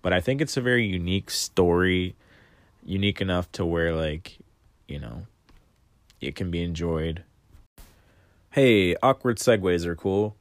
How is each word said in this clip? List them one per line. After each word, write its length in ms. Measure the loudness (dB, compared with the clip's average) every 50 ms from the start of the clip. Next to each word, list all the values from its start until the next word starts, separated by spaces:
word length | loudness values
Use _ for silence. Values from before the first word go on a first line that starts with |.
But 100 | 0 0
I 80 | 0 0
think 220 | 0 0 -2 -2
it's 160 | -2 -2 -2
a 40 | -2
very 240 | 0 2 2 2 2
unique 460 | 0 -2 -2 -2 -2 -2 -2 -2 -4
story, 840 | -6 -6 -6 -2 _ 2 4 4 4 4 4 4 2 0 0 -4 -6 _ _ _ -20 -20 -20 _ _ _ _ _ _ _ -12
unique 360 | -6 -4 -2 0 -2 -2 -2
enough 280 | -2 -2 0 -2 -2 -4 -6
to 120 | -4 -4
where, 300 | -2 0 0 0 0 0
like, 420 | -2 -2 -4 -6 -8 -12 -16 -20 -20 -20 _ _ _ _ _ _ _ _
you 140 | -14 -12 -12
know, 280 | -10 -12 -12 -14 -14 -16 _ _ _ _ -20 -20 _ _ _ _ _ _ _ _ _ _ _ _
it 160 | -10 -10 -8
can 160 | -6 -6 -4
be 100 | -2 -2
enjoyed. 640 | -2 -4 -4 -4 -2 -2 -2 -2 -2 -4 -6 -8 -12 _ _ _ _ _ -20 -20 -20 _ _ -20 -20 -20 _ _ _ _ _ _ _ _ _ _ _ _
Hey, 460 | 2 4 6 6 6 6 4 2 0
awkward 400 | 2 2 0 0 2 0 -4 -2
segues 480 | 0 2 2 2 4 2 0 0 0 0
are 100 | -4 -6
cool. 400 | -4 -4 -2 0 0 0 -2 -4 _